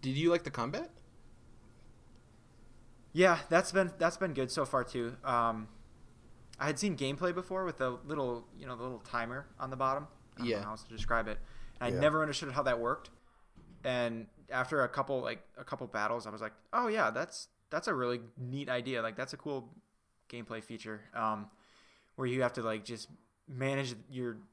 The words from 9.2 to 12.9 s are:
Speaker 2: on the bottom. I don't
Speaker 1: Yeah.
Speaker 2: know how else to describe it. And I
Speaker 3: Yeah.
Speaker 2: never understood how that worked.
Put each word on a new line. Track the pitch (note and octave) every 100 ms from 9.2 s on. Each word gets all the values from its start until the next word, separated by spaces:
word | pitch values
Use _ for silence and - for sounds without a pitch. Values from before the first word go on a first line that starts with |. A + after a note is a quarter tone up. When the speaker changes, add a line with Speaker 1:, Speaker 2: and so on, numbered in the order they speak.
| A#2 B2+ D3 -
Speaker 2:
on | C3
the | C3
bottom. | C3 C3+ D3 - - -
I |
don't | A#2+
Speaker 1:
Yeah. | G#2+
Speaker 2:
know |
how | G#2
else | A2
to | -
describe | A2+ - A#2 A2
it. | G#2+ - - - -
And | A#2+
I |
Speaker 3:
Yeah. | B2+
Speaker 2:
never | D3 D#3
understood | D3+ C#3 D3+
how | C3
that | C3+ A#2+
worked. | A#2